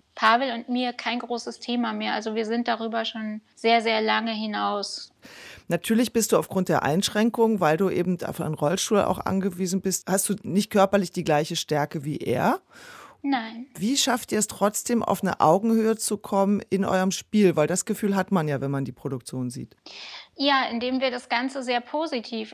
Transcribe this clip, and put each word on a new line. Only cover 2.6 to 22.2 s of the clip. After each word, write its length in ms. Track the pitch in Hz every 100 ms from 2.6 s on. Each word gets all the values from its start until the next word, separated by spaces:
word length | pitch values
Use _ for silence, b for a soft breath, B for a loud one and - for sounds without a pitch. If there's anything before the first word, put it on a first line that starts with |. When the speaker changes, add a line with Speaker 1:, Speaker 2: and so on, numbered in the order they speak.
| 240
Speaker 1:
darüber 380 | 220 226 226
schon 340 | 226 220 214 214 -
sehr, 260 | - 226 233
sehr 200 | 220 220
lange 320 | 220 214 226
hinaus. 800 | 214 214 208 202 208 196 - - _ B B B B -
Speaker 2:
Natürlich 420 | 170 - 226 247
bist 220 | 233 220
du 40 | 170
aufgrund 300 | 160 190 180
der 160 | 151
Einschränkung, 800 | 131 160 - 208 226 233 226 214
weil 160 | 160 160
du 120 | 190
eben 320 | - 175 175
auf 160 | - -
einen 140 | -
Rollstuhl 480 | 156 147 190 - 202
auch 160 | - 196
angewiesen 600 | - 190 190 175 185 185
bist, 300 | 196 180 -
hast 180 | 190 -
du 80 | 196
nicht 260 | - 180 202
körperlich 440 | 208 196 202 175
die 100 | 180
gleiche 320 | 165 151 160
Stärke 480 | 160 - 147 147 165
wie 140 | 139 147
er. 420 | - 131 196 349 _ B B B B B 285
Speaker 1:
Nein. 380 | 262 220 226 262
Speaker 2:
Wie 220 | - 202 277
schafft 340 | - 240 -
ihr 60 | 214
es 80 |
trotzdem, 560 | 208 - 202 - - 233
auf 220 | - 190
eine 180 | 185 -
Augenhöhe 560 | 156 185 226 220 220 220
zu 180 | - 202
kommen 440 | - 196 196 202 -
in 160 | 185
eurem 240 | 196 185 190
Spiel? 460 | - - 208 196
Weil 100 | 160
das 200 | 151 175
Gefühl 300 | - 208 208
hat 160 | 196 185
man 160 | 190 151
ja, 140 | 139
wenn 80 | 139
man 160 | 139
die 60 | 135
Produktion 580 | 127 135 127 - 131 123
sieht. 260 | 127 127 _ B B B B B
Speaker 1:
Ja, 300 | - 277 269 254
indem 320 | 233 247 262
wir 80 | 262
das 180 | 247 -
Ganze 360 | 233 262 269
sehr 180 | 247 240
positiv 720 | 240 302 320 262